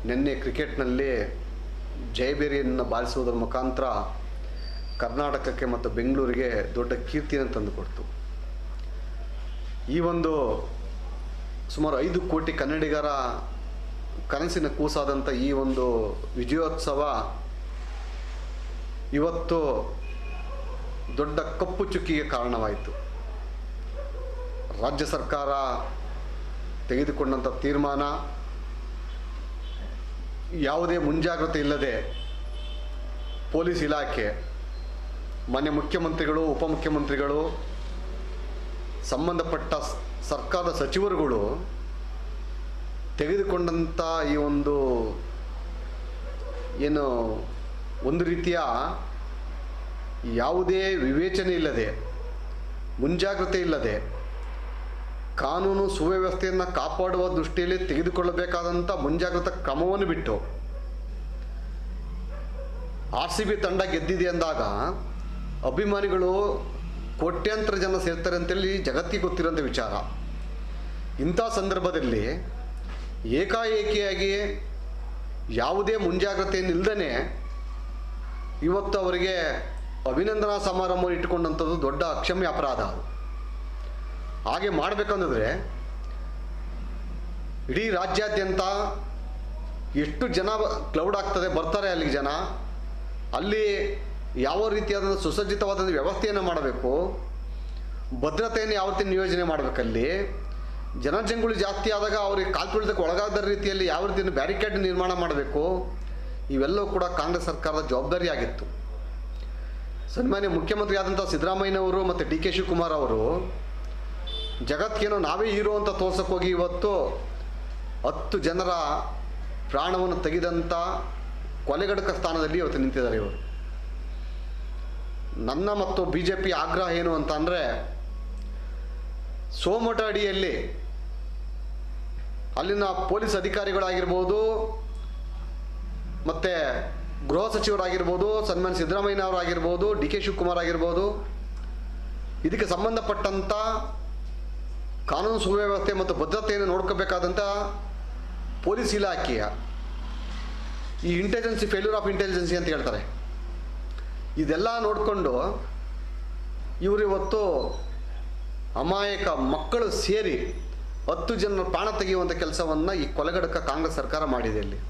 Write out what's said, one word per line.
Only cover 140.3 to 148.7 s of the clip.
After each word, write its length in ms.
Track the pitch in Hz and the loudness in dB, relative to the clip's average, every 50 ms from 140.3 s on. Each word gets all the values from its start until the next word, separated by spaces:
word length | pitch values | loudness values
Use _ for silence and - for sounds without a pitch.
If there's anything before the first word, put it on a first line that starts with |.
| 185 - 180 175 175 175 | 0 2 2 4 4 4
ಆಗಿರ್ಬೋದು, 680 | 175 165 170 165 165 - 170 - 196 208 208 - - - - - - - - - - - - - - - - - - - - - - - - - - | 2 2 2 2 2 4 4 2 2 2 0 -2 -4 -6 -6 -6 -6 -6 -6 -6 -6 -6 -6 -6 -6 -6 -6 -6 -6 -4 -4 -4 -4 -6 -6 -2 -2
ಇದಕ್ಕೆ 220 | 160 185 220 208 | -2 0 0 2
ಸಂಬಂಧಪಟ್ಟಂಥ 840 | 180 180 175 208 226 226 226 - - 208 196 190 196 196 196 190 196 214 214 220 226 226 - - - - - - - - - - - - - - - - - - - - - - - - - - - | 2 2 2 2 2 2 2 0 0 0 2 2 0 0 0 0 0 0 0 2 0 0 0 -2 -4 -6 -6 -6 -6 -6 -6 -6 -6 -6 -6 -6 -6 -6 -6 -6 -6 -6 -6 -6 -6 -6 -4 -2 0
ಕಾನೂನು 280 | 151 151 196 214 226 208 | 0 2 2 2 2 2
ಸುವ್ಯವಸ್ಥೆ 540 | - 190 196 208 208 202 202 185 - 202 | 4 4 4 4 4 4 2 2 2 2
ಮತ್ತು 220 | 202 190 190 - 170 | 2 2 2 2 2
ಭದ್ರತೆಯನ್ನು 520 | - 156 151 175 214 214 214 202 202 196 | 0 2 0 0 0 2 2 2 2 2
ನೋಡ್ಕೋಬೇಕಾದಂಥ 720 | 190 175 190 180 185 202 175 190 185 185 180 175 175 185 208 202 202 202 202 202 202 202 - - - - - - - - - - - - - - - - - - | 2 2 2 2 0 2 2 2 2 2 2 2 2 2 2 2 2 0 0 -2 -4 -4 -6 -8 -8 -8 -8 -6 -6 -6 -6 -6 -6 -6 -6 -6 -6 -6 -2 0
ಪೊಲೀಸ್ 300 | 170 | 0